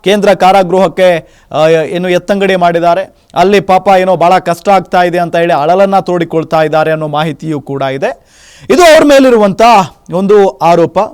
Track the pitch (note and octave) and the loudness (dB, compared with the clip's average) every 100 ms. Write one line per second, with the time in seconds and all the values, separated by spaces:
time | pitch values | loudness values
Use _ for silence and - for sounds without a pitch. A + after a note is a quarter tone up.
0 | F3+ G#3 G3+ F#3+ F#3 G3 F#3 F#3 F#3+ F3 | -2 0 0 2 2 2 0 0 -2 0
1 | F#3 E3+ - _ _ C#3+ D#3+ D#3+ D#3 F3 | 0 0 -6 _ _ -2 0 0 -2 -6
2 | F3+ F3+ F3 G3+ F#3+ F#3 F3 E3+ E3+ F3 | -2 -4 -2 -4 -2 0 0 0 0 -2
3 | F#3+ _ _ - F3+ G3+ - F#3 F#3 F#3+ | -4 _ _ -2 0 0 0 -2 2 0
4 | F#3 F3+ E3+ F#3 F3 E3+ - F#3+ F3 F#3 | 0 0 0 0 -2 -6 0 -2 0 -2
5 | F3+ E3+ E3+ E3+ E3+ D#3+ D3 F#3 G3 G3 | -2 -2 -4 -2 -2 -2 0 0 2 0
6 | F#3 F3+ E3 E3 D#3 D#3+ D#3 D#3 D#3 D#3 | -2 -4 -4 -4 -4 -2 0 -2 -2 -4
7 | D#3 D3 D#3+ D3+ D#3+ D3+ C#3 C#3 C3+ C3+ | -6 -6 -6 -8 -8 -10 -8 -8 -6 -6
8 | G3+ C#4 _ _ - - - B3+ F4 D#4 | -6 -8 _ _ -20 -20 -2 2 4 4
9 | D4 C#4 C4 A#3 G#3 F#3+ A3+ A3 E3 _ | 4 4 4 2 0 2 2 2 0 _
10 | _ E3+ F#3+ G#3 G3 - D#3+ E3+ E3 F3+ | _ -6 0 2 2 0 0 2 0 -2
11 | G#3+ | -6